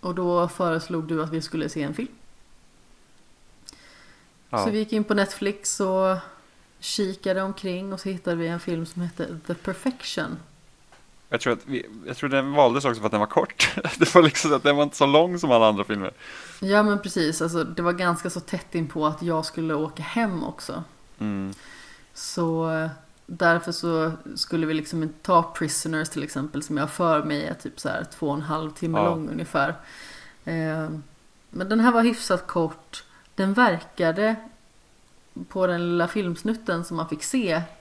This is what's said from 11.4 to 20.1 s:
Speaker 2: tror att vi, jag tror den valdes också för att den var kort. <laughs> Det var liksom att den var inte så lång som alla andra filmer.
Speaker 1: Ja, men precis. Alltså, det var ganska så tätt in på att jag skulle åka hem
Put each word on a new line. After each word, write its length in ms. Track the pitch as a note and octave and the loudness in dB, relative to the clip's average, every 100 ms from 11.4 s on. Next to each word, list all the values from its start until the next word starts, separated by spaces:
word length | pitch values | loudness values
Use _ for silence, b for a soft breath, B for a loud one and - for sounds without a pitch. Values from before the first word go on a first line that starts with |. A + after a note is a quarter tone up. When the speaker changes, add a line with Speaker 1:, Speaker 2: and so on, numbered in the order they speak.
Speaker 2:
tror 120 | - | 0
att 140 | A2+ - | 0 -2
vi, 200 | C3+ - G#2+ F2+ | -6 -6 -14 -12
jag 100 | B2+ | -6
tror 140 | C#3+ | 0
den 220 | C#3 C3+ | 0 2
valdes 320 | C#3+ C3 B2 | 6 6 6
också 160 | C#3 A2+ | 0 0
för 60 | G#2+ | 0
att 40 | |
den 100 | G#2 | 0
var 60 | G#2+ | 4
kort. 440 | - - - - - | 2 2 0 0 0
<laughs> 160 | - - | -4 2
Det 160 | D3+ | 6
var 80 | F3+ | 8
liksom 300 | D#3 - D#3+ | 6 4 2
att 80 | C#3 | 4
den 140 | C#3+ C#3+ | 4 4
var 60 | |
inte 140 | D3 - | 2 4
så 100 | C#3 | 6
lång 320 | D3 F3 F3 | 8 6 2
som 120 | D#3+ | 4
alla 180 | A#2+ A2 | 8 8
andra 160 | G2+ | 4
filmer. 260 | G2+ G#2 F#2+ - B B B B | -2 -2 -4 -8 B B B B
Speaker 1:
Ja, 220 | F#3+ G3+ | 2 4
men 160 | G#3+ G3+ | 6 2
precis. 400 | G3+ F#3 D#3 D#3+ | -2 0 0 0
Alltså, 220 | E3 E3+ | -2 0
det 180 | D#3 E3+ | -2 0
var 100 | F3 | 0
ganska 380 | F3 F3+ E3+ F#3 | 2 0 0 -2
så 100 | F3 | -6
tätt 340 | - F3+ - | -6 -8 -4
in 140 | E3+ D#3 | -4 -2
på 180 | D#3 D3+ | 0 0
att 160 | D3+ | 0
jag 220 | E3+ D#3+ | -2 -2
skulle 300 | D#3+ - D#3+ | -2 -4 -2
åka 280 | D3+ D#3 - | -2 -2 -6
hem 420 | D3+ | -4